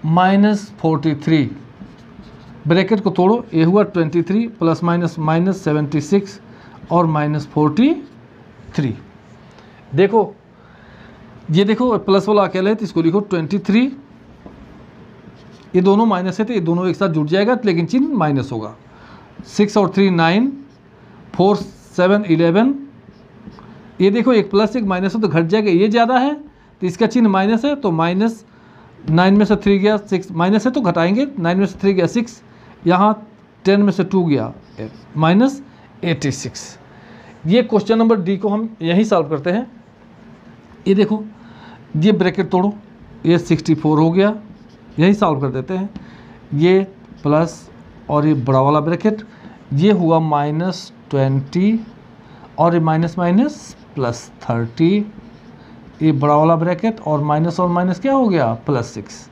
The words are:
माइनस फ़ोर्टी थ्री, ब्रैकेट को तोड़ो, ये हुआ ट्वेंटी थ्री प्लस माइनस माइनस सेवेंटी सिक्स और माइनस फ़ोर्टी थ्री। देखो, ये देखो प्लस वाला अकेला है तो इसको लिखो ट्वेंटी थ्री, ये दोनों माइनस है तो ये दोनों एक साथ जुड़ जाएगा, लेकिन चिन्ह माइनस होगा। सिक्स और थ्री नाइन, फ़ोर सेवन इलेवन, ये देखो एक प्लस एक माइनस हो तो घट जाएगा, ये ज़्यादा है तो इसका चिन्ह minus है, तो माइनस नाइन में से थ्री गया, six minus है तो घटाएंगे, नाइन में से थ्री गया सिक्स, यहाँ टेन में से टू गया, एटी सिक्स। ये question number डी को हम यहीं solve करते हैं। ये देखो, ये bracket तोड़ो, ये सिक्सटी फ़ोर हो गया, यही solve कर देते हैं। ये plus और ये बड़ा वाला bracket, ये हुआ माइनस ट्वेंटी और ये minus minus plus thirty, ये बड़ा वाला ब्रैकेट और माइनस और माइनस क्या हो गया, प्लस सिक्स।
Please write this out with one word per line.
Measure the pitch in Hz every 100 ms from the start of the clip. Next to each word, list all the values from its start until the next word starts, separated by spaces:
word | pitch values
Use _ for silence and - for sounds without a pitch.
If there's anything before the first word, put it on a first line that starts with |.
| 160
माइनस | 165 185 196 208 208 - -
फ़ोर्टी | 160 156 160 143
थ्री, | - 160 117 - - - - - - - - - - - 147
ब्रैकेट | 175 185 220
को | 196
तोड़ो, | 175 185 233 240
ये | 165
हुआ | 160 196
ट्वेंटी | 202 180 160 170
थ्री | 165 202 233 -
प्लस | 165 160
माइनस | 170 170 170 170
माइनस | 156 165 180 190
सेवेंटी | 160 151 143 147
सिक्स | 143 202 196 - - - - - -
और | 170 170
माइनस | 151 151 151 139
फ़ोर्टी | - 151 151 269 339 - - - - - - -
थ्री। | - 135 107 - - - - - - - - -
देखो, | 135 196 226 190 - _ _ - - - - - - - - -
ये | 160
देखो | 202 226 254 214
प्लस | - 196 196
वाला | 214
अकेला | 190 185 190
है | 220
तो |
इसको | 202 170
लिखो | 165 190
ट्वेंटी | 202 175 156 202
थ्री, | - 202 262 - - - - - - - - - - - - - - - - - -
ये | 180
दोनों | 185 202 226
माइनस | 185 185 175
है | 220
तो |
ये | 233
दोनों | 165 170 185
एक | 165
साथ | 196
जुड़ | 156 151
जाएगा, | 175 208 247
लेकिन | 214 170 165
चिन्ह | 254 302 269
माइनस | 156 139 117
होगा। | 117 107 110 - - - - - - -
सिक्स | - 208 208
और | 190
थ्री | 196 196
नाइन, | 175 165 190 262 - - - - - - - -
फ़ोर | - 185 202
सेवन | - - - - 180 208 208
इलेवन, | 160 170 180 247 277 - - - - - - - - - - - -
ये | 190
देखो | 220 240
एक | 233 -
प्लस | 196 214 247
एक | 202
माइनस | 185 190
हो | 226
तो | 214
घट | 156 165
जाएगा, | 208 208
ये | 170 214
ज़्यादा | 226 233 254
है | 269 294 - _ _ _
तो | 180
इसका | 175 226
चिन्ह | 240 226
minus | 190 196 226
है, | 277
तो | 285 208
माइनस | 165 165 185 226 226 - - - - - - -
नाइन | 160 185 202
में |
से | 202 202
थ्री | 202 202
गया, | 202 214
six | 208 185 190
minus | 165 175 214 226
है |
तो | 262
घटाएंगे, | 214 170 170 208 277 277
नाइन | 170 185
में | 196
से | -
थ्री | 196
गया | 190 165
सिक्स, | 240 233 - - - - - 170
यहाँ | 180 208 214 - - - _
टेन | 185 202
में | 202
से | 190
टू | 185 190
गया, | 170 135 110 - - - 110 - - 147 160 185 262 277 - - - -
एटी | 175 160 143
सिक्स। | 135 127 - - - - - - - - - 156
ये | 214
question | 233 214 190 226
number | 226 220
डी | 180 196
को | 208
हम | 208 226 220
यहीं | 165 175
solve | 220 196 147
करते | 156 156
हैं। | 196 247 - - - - - - - - - - - -
ये |
देखो, | 196 208 214 - - - - - - - 151
ये | 180
bracket | 196 180 175 185
तोड़ो, | 185 196 208 - - - - -
ये | 170
सिक्सटी | 170 160 -
फ़ोर | 151 151 151
हो | 160
गया, | 175 202 220 - - - - - -
यही | 175
solve | 208 202 143
कर | 135
देते | 131 131
हैं। | 185 196 - - - - - -
ये | 143 170 185 190 - - -
plus | 143 151 165 - - - - - -
और | 147 151
ये |
बड़ा | 143 120 131
वाला | 139 151
bracket, | 151 170 214 214 - - - - -
ये | 139 190
हुआ | 202 165 165
माइनस | 160 147 143 156 180 175 - - -
ट्वेंटी | 139 135 135 135 175 196 226 220 - - - - - - -
और | 165
ये | 170
minus | 160 160 165 165
minus | 175 185 285 - - - -
plus | - 123 117 - -
thirty, | - 117 117 - 165 208 208 - - - - - - - - -
ये | 156
बड़ा | 143 147 147
वाला | 156 165
ब्रैकेट | 165 175 226 220
और | - 151
माइनस | 147 147 165 165
और | 180
माइनस | 175 180 180
क्या | 269
हो | 269 240
गया, | 175 120 113
प्लस | - 135 117
सिक्स। | - 101 - -